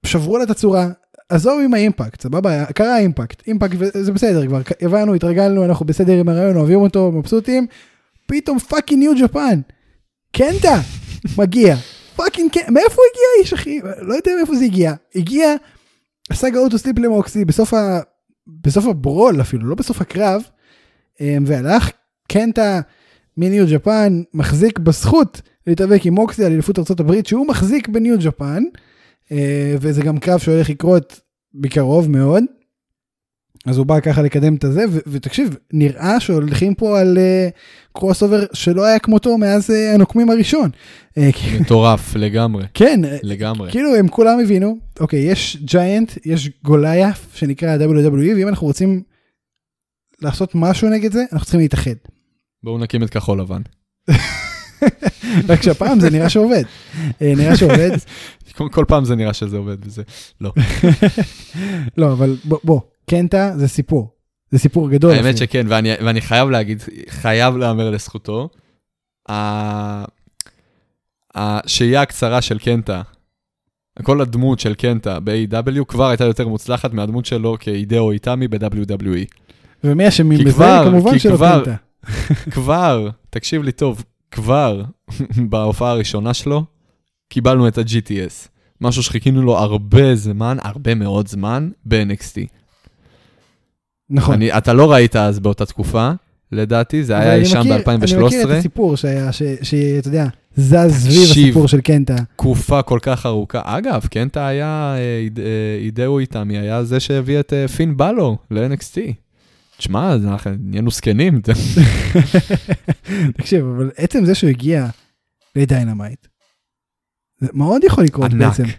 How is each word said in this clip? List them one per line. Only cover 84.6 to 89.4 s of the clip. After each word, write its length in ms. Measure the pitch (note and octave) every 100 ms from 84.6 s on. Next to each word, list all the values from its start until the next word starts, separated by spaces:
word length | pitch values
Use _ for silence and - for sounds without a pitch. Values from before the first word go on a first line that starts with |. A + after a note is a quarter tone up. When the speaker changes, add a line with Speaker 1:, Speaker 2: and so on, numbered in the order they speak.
| C3+ G2+ G#2+ - -
Speaker 2:
<laughs> 400 | - C3+ A2 A#2
בהופעה 400 | A2 G#2+ G2 B2
הראשונה 440 | A#2+ G#2+ G#2+ A2
שלו, 300 | B2 C#3+ D3 D#3 _ _ _ _ _ _
קיבלנו 400 | B2 A#2+ C3 A#2+
את 100 | A2
ה-G 120 | A2+ A2+ A2
T 240 | G2+ F2+
S. 180 | - - _ _ _
משהו 220 | B2 B2
שחיכינו 400 | A#2+ A#2 C#3 C3